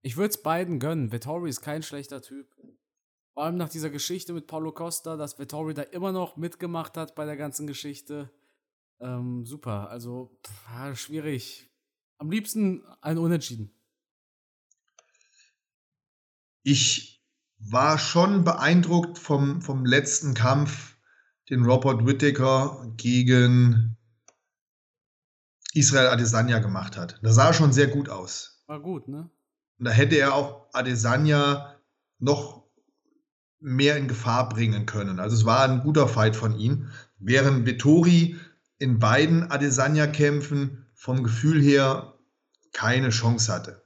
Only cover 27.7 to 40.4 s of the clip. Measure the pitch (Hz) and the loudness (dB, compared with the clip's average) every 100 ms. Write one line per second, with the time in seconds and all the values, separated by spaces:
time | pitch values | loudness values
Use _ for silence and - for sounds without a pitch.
27.7 | 127 143 143 139 98 92 - - _ _ | 6 4 2 -6 -10 -12 -14 -16 _ _
28.7 | 151 156 165 131 143 170 _ _ _ _ | -14 -10 -12 -12 -16 -16 _ _ _ _
29.7 | _ 120 110 143 151 139 139 127 - _ | _ 2 2 4 4 2 0 -4 -10 _
30.7 | 127 127 117 117 156 151 147 143 143 - | -6 -4 -2 0 2 2 2 2 0 -6
31.7 | - _ _ _ _ 139 147 - - _ | -20 _ _ _ _ -2 -2 -4 -16 _
32.7 | _ _ _ _ _ _ _ _ _ 151 | _ _ _ _ _ _ _ _ _ -6
33.7 | 127 143 147 131 110 120 120 117 110 117 | 2 2 2 -2 -4 -2 0 -2 -2 -2
34.7 | 104 110 107 98 92 101 113 113 123 131 | -2 -4 -6 -6 -6 -2 2 4 4 4
35.7 | 127 143 151 120 117 110 110 113 107 113 | 2 2 2 2 2 0 0 -4 -2 -2
36.7 | 113 - - - _ 98 131 139 131 117 | -2 -6 -16 -20 _ 0 2 4 2 0
37.7 | - 139 165 170 170 165 - - _ _ | 2 6 6 8 6 4 -2 -18 _ _
38.7 | _ 135 113 110 131 156 165 170 139 143 | _ 0 2 4 4 4 2 0 -2 0
39.7 | 127 135 151 147 147 147 143 | 0 0 2 0 2 0 0